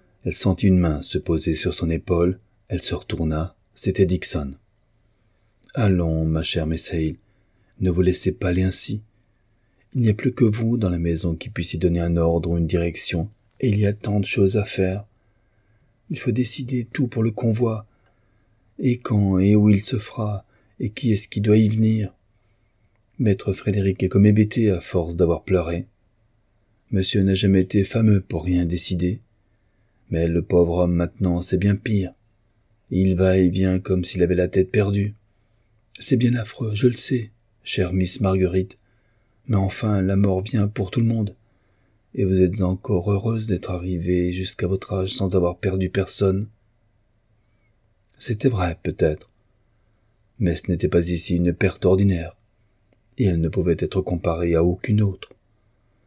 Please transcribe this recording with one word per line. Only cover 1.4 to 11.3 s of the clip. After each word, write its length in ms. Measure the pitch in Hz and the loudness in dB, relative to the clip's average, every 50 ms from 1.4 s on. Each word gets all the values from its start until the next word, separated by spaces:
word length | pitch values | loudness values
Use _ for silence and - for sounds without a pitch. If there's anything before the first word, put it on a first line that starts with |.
| - 82 78 | 0 -2 -2
sur 220 | - - 73 73 | -2 -2 -4 -2
son 160 | - 87 80 | -2 -2 -2
épaule. 480 | 82 78 - - 90 85 87 90 98 - _ _ _ _ _ - | -2 -4 -2 -2 0 2 2 0 0 -4 _ _ _ _ _ -8
Elle 120 | - 87 | -6 -6
se 140 | - - - | -4 -6 -6
retourna. 600 | - - - - 80 80 78 78 78 85 90 - _ _ _ _ | -8 -8 -8 -6 -4 -4 -2 -2 -4 -4 -6 -10 _ _ _ _
C'était 320 | - - - - - 95 | -6 -4 -2 0 2 2
Dixon. 480 | 85 92 - - - - 80 71 67 69 - _ _ _ _ _ _ _ _ _ _ _ _ _ _ _ _ _ _ _ _ _ _ - | 2 2 0 -2 -2 -2 -4 -6 -6 -10 -14 _ _ _ _ _ _ _ _ _ _ _ _ _ _ _ _ _ _ _ _ _ _ -4
Allons, 500 | 127 113 101 92 90 85 82 80 80 80 | 0 2 2 2 2 2 0 0 0 0
ma 160 | 80 80 80 | 0 0 0
chère 240 | 73 - - 87 78 | -2 -2 -2 -2 -2
Miss 260 | 78 82 78 - - | -2 -2 -4 -4 -4
Hale, 240 | 92 80 80 78 - - _ _ _ _ _ _ _ _ _ _ _ - | -4 -2 -2 -4 -4 -8 _ _ _ _ _ _ _ _ _ _ _ -2
ne 120 | 92 92 | -2 0
vous 100 | 82 90 | 2 2
laissez 300 | 90 92 87 - - - | 2 2 2 0 -2 -2
pas 180 | - - 98 90 | -4 -2 -2 -2
aller 140 | 87 92 92 | 0 0 0
ainsi. 400 | 95 - - - - 107 107 - _ _ _ _ _ _ _ _ _ _ _ _ _ _ _ _ _ - | 0 0 -2 -4 -4 -6 -8 -10 _ _ _ _ _ _ _ _ _ _ _ _ _ _ _ _ _ -2
Il 60 | 127 | 0
n'y 80 | 117 107 | 2 2
a 60 | 104 | 2
plus 180 | 110 - 127 - | 2 -2 -4 2
que 100 | - 123 | 2 2
vous 320 | 110 104 117 113 113 120 | 2 2 0 0 -2 0
dans 140 | 117 104 90 | 0 0 0
la 80 | 87 | 0
maison 380 | 82 82 85 82 80 - 85 | 0 0 -2 -2 -2 -2 -2